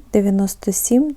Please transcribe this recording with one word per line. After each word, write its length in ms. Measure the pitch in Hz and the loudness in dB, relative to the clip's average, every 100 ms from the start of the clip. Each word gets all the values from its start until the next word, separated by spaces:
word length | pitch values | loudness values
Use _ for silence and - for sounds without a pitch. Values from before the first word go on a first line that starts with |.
| - | -2
дев'яносто 580 | 208 202 196 196 - - | 0 2 0 0 -4 -6
сім 380 | 190 - 240 302 | -4 0 2 0